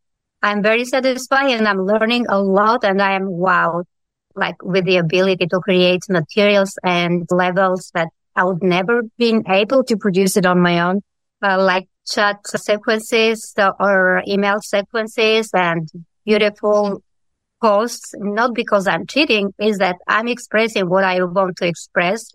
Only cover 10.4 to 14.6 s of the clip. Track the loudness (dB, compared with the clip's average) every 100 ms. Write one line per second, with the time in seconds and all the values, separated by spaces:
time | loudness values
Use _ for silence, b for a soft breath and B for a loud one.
10.4 | 2 4 4 2 0 -2 -6 _ _ -6
11.4 | -2 2 2 0 -4 _ -8 -2 -2 -2
12.4 | -8 -8 -2 -2 0 -2 0 0 2 0
13.4 | -6 0 0 2 0 2 2 0 0 -2
14.4 | 0 -2